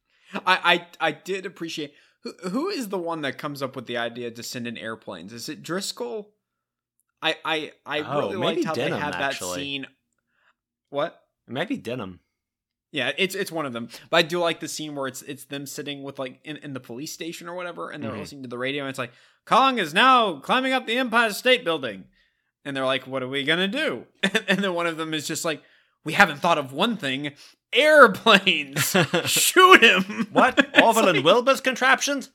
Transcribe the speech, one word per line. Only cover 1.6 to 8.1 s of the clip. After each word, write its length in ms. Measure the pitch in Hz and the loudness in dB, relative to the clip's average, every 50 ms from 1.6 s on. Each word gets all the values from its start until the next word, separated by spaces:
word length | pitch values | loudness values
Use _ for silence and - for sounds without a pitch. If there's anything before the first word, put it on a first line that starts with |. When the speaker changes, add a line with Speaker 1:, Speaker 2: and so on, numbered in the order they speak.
| 170 165 - 156 147 139 _ _ _ _ _ _ | -12 -10 -8 -10 -10 -12 _ _ _ _ _ _
Speaker 1:
who, 120 | - 240 - - - 185 | -16 -16 -16 -12 -10 -6
who 200 | 180 254 320 403 | -4 -4 -4 -4
is 200 | 415 302 247 190 | -4 -6 -6 -6
the 80 | 202 190 | -6 -6
one 220 | 170 165 165 160 | -4 -4 -6 -4
that 160 | 147 135 123 - | -4 -6 -6 -6
comes 220 | - 147 147 135 139 | -8 -8 -8 -6 -8
up 120 | 131 - | -8 -8
with 120 | 131 117 | -10 -10
the 100 | 110 120 | -6 -4
idea 320 | 117 117 120 117 120 120 120 | -4 -4 -4 -6 -8 -10 -10
to 120 | 110 117 113 | -10 -10 -12
send 240 | - - 127 117 | -12 -10 -8 -8
in 100 | 120 113 | -8 -10
airplanes? 560 | 82 87 113 113 107 - - 101 85 85 101 117 | -8 -10 -10 -10 -10 -12 -14 -14 -12 -14 -14 -14
Is 160 | 117 113 151 | -14 -12 -12
it 140 | 151 143 143 | -12 -12 -10
Driscoll? 720 | 151 165 190 190 - - - 240 240 233 214 202 _ _ _ _ _ _ _ _ _ _ _ _ _ _ _ _ _ _ - | -8 -8 -6 -6 -8 -8 -8 -8 -8 -8 -10 -12 _ _ _ _ _ _ _ _ _ _ _ _ _ _ _ _ _ _ -6
I, 140 | - 160 160 - - | -4 -4 -4 -4 -4
I, 280 | 151 160 156 151 - - _ - | -6 -4 -4 -6 -8 -14 _ -12
I 140 | - 143 151 | -8 -6 -6
Speaker 2:
Oh, 180 | 151 117 | -4 -4